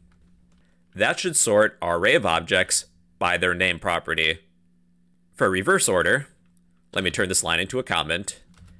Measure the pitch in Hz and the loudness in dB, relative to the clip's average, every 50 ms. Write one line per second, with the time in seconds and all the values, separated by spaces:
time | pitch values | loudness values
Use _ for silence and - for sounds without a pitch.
0 | - _ _ _ _ _ - _ _ _ _ _ _ _ _ _ _ _ _ 92 | -20 _ _ _ _ _ -20 _ _ _ _ _ _ _ _ _ _ _ _ -2
1 | 104 127 135 - - 180 156 - - 117 104 104 107 107 - - 87 85 87 85 | 0 0 0 -2 -4 -2 -2 0 2 4 4 4 4 4 2 -2 -4 -2 -2 2
2 | 90 110 143 170 101 87 82 82 85 85 98 92 92 - - - - - _ _ | 2 2 2 2 2 2 0 0 0 0 0 0 2 0 -2 -4 -4 -6 _ _
3 | _ _ _ _ 98 90 90 87 90 90 87 87 92 92 87 80 - 95 85 82 | _ _ _ _ -2 0 0 2 0 0 0 2 0 0 0 -2 -2 -2 -2 -2
4 | - 85 82 80 80 80 78 - - _ _ _ _ _ _ _ _ _ _ _ | -2 -4 -2 -2 0 0 -2 -4 -8 _ _ _ _ _ _ _ _ _ _ _
5 | _ _ _ _ _ _ _ - 131 98 92 92 101 151 196 180 - - 95 90 | _ _ _ _ _ _ _ -2 0 0 0 0 0 0 0 0 2 0 0 2
6 | 80 87 113 143 143 - _ _ _ _ _ _ _ _ _ _ _ _ - 95 | 2 2 0 0 -2 -6 _ _ _ _ _ _ _ _ _ _ _ _ -8 -4
7 | 95 90 85 - 101 90 92 - - 85 85 85 95 - - 127 127 - 104 82 | -4 -4 -2 -2 -2 -2 -2 -2 -2 -2 -2 -2 -4 -4 -6 -8 -6 -4 -4 -4
8 | 78 76 82 92 101 - - - - _ - - - - - - | -2 -2 -4 -6 -6 -10 -14 -16 -20 _ -20 -20 -20 -20 -20 -20